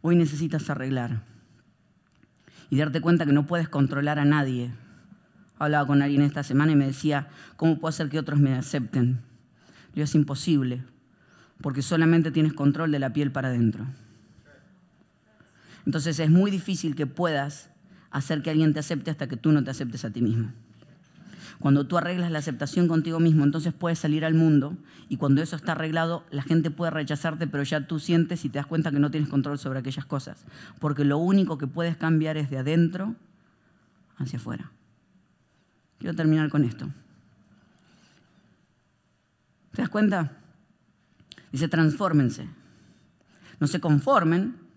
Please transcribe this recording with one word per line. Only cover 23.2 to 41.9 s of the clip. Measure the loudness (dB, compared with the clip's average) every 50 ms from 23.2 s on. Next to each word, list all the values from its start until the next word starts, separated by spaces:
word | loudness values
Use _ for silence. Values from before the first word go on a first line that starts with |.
| 4 4 4 4 4
entonces | 4 2 0 -4 -4 -6
puedes | -4 -4 -4 -4 -2
salir | -2 -2 -2 0 0
al | 2 2
mundo | 4 4 6 4 4 2 0 -6 -12 -14 -20 -20 -20 -10 -10
y | -6
cuando | -4 2 2 2 2 2
eso | -2 -6
está | -6 -4 -4 -4
arreglado, | -2 -4 -2 -2 0 0 0 -2 -6 -8 -8
la | -8 -8 -2
gente | 2 2 2 2 0
puede | -4 -4 -4 -4
rechazarte, | -2 -4 -4 -4 -6 -4 -4 -6 -4 -4 -6
pero | -4 -4 -4 -4
ya | -2 -2 -4 -4
tú | -4 -6 -8
sientes | -2 2 2 2 2 2 -2 -6 -6
y | -6
te | -6 -6
das | -8
cuenta | -4 -2 -2 -2 0
que | 2 2
no | 2 2
tienes | 2 -2 -4 0
control | 0 -2 -2 -2 -4 -6
sobre | -6 -6 -8 -6
aquellas | -6 -8 -8 -10 -8
cosas, | -6 -6 -8 -8 -8 -18 _ _ -20 -20 -20 -20 -20 -16 -6
porque | -4 -4 -2 2 2
lo | 2 2 2
único | 2 4 4 4 4 2 -2
que | -6 -6
puedes | -8 -4 -4 -4 -4 -2
cambiar | -2 0 2 2 2 2 0 -2
es | -4 -4 -4
de | -4 -4
adentro | -2 0 2 2 2 2 0 -4 -8 -8 -8 -10 _ _ _ _ _ _ _ _ _ _ _ _ _ _ _ _ _ _ _ _
hacia | -10 -8 -8 -10
afuera. | -10 -10 -10 -10 -12 -16 -20 _ _ _ _ _ _ _ _ _ _ _ _ _ _ _ _ _ _ _ _ _ _ _ _ _
Quiero | -10 -10 -6
terminar | 0 2 2 2 2 2 0
con | 0 0 0
esto. | 0 -2 -8 -12 -12 -12 -14 -18 _ _ _ _ _ _ _ _ _ _ _ _ _ _ _ _ _ _ _ _ _ _ _ _ _ _ _ _ _ _ _ _ _ _ _ _ _ _ _ _ _ _ _ _ _ _ _ _ _ _ _ _ _ _
¿Te | -6 -6
das | -4
cuenta? | 0 0 0 0 0 0 -4 -4 -6 -12 -20 _ _ _ _ _ _ _ _ _ _ _ _ _ _ _ _ _ -20 -20 -20 _ -6
Dice, | -4 -4 -2
"Transfórmense". | 2 4 4 2